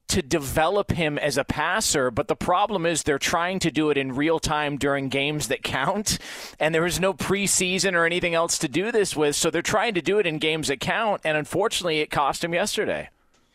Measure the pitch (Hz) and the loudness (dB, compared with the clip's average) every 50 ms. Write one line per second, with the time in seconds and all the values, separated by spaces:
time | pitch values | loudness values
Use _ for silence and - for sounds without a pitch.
0 | _ - - 202 160 127 170 165 139 127 - 160 156 170 196 202 196 - - 175 | _ -2 -2 -2 0 0 0 -2 0 0 0 2 2 4 2 2 0 0 0 0
1 | 165 151 147 143 - 147 120 139 135 - - 151 151 165 180 220 214 - - 156 | 0 0 0 0 0 0 0 0 -2 -2 -2 -2 0 0 0 0 0 0 2 2
2 | 127 127 117 147 143 - 160 - - - 180 180 208 - 214 185 165 170 170 143 | 0 0 0 -2 -2 -2 -2 -2 0 2 2 2 2 2 0 0 0 0 0 0
3 | - 151 143 135 - - - 170 170 180 190 185 - 165 123 143 156 151 143 139 | 0 0 0 0 0 0 0 0 0 0 -2 -2 -2 0 0 2 2 2 2 2
4 | 135 135 123 131 147 165 165 160 - - 156 151 147 143 147 135 135 139 139 139 | 0 -2 -2 0 2 2 2 0 0 -2 -2 0 -2 -2 -2 -2 0 0 0 0
5 | 135 135 135 139 139 147 151 151 135 - 127 113 - - - 135 135 165 196 208 | -2 -2 -2 0 0 0 -2 -4 -2 -2 -4 -4 -4 -4 -2 -2 0 0 0 -2
6 | 214 - - - - - - - - - - - 143 156 165 160 170 180 151 156 | -2 -2 -4 -4 -6 -10 -14 -14 -14 -16 -4 -2 0 2 2 2 2 0 0 0
7 | 190 190 190 - - - 202 202 202 180 - - 190 180 185 185 170 196 180 170 | 0 0 0 -2 -2 -2 0 0 0 0 2 2 2 2 0 0 0 2 2 2
8 | 165 165 175 175 175 175 165 165 170 170 - - - 147 120 170 190 226 - 220 | 2 2 2 0 0 2 2 2 2 0 0 -2 -2 -2 0 0 0 2 2 2
9 | 196 - - 147 151 147 143 - - 165 151 165 165 - 196 208 202 240 208 175 | 2 2 2 2 2 2 2 2 0 0 0 0 0 2 2 2 2 2 0 0
10 | 139 160 196 214 202 170 156 151 151 156 160 160 143 - 139 120 - - 170 196 | 0 2 2 2 2 2 0 0 0 0 0 0 0 -2 -2 -2 -2 -2 -2 0
11 | 226 214 196 - - 156 156 151 151 - - 165 202 226 - - - 175 156 151 | 0 0 -2 -2 -2 0 0 0 -2 -2 -2 0 0 0 0 -2 -2 0 0 0
12 | 151 - - 156 143 135 147 - - 170 170 175 196 202 - 220 190 113 82 73 | 0 0 0 0 2 0 0 -2 -4 -2 0 -2 -2 0 -2 -2 -2 -2 -4 -4
13 | 73 - - _ _ _ _ _ _ _ _ | -6 -10 -16 _ _ _ _ _ _ _ _